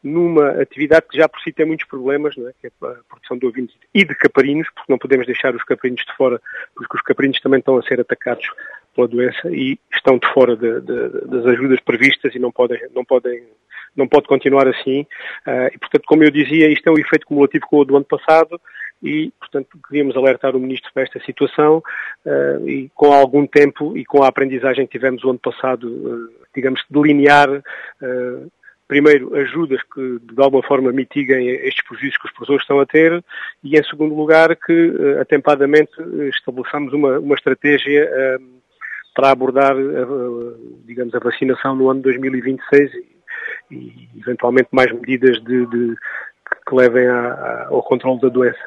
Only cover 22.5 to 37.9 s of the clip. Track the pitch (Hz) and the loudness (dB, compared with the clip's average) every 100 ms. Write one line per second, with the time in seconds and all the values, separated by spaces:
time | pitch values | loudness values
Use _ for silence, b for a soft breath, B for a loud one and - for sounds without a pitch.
22.5 | 143 151 135 135 - 147 143 135 139 143 | -4 -6 -8 -8 2 6 6 6 4 2
23.5 | 147 147 - 151 214 123 143 135 127 135 | 4 4 2 -8 -8 -2 2 2 2 -4
24.5 | 131 131 127 127 120 131 127 131 123 - | -2 -2 -2 -4 -2 -4 -2 -4 -4 -6
25.5 | - 131 127 117 117 - 120 117 113 _ | -6 -4 -4 -6 -10 -10 -10 -12 _ _
26.5 | - 131 131 - 143 151 143 143 143 143 | -4 -4 -4 -2 2 4 4 6 6 4
27.5 | 139 - - - - 131 127 123 127 147 | 0 -10 -18 -18 -14 -8 -6 -6 -10 -16
28.5 | _ b b _ 139 151 143 127 151 131 | _ b b _ 4 6 6 2 -4 -4
29.5 | 160 160 131 - - 131 120 117 113 139 | -4 -2 -4 -6 -10 -8 -8 _ 2 4
30.5 | 135 - 139 131 131 127 147 131 131 123 | 4 2 0 2 -2 -4 -6 0 0 0
31.5 | 131 131 - - 120 135 - - - 117 | -4 -4 -6 -8 -10 -8 -8 -10 -16 -2
32.5 | 139 - 139 139 156 165 170 _ B B | -2 2 0 2 4 4 2 _ B B
33.5 | B 147 151 147 147 156 151 151 160 160 | B 0 0 0 -4 -4 -2 2 4 4
34.5 | 165 - 165 170 - 143 143 135 147 143 | 2 0 2 2 2 0 0 0 0 2
35.5 | 143 139 151 151 - 165 160 143 131 - | 2 4 4 2 -4 -10 -6 -6 -6 -8
36.5 | 123 123 165 143 143 143 131 143 139 - | -10 -8 -8 -4 0 0 0 -2 -2 0
37.5 | 131 147 147 139 | 0 2 0 2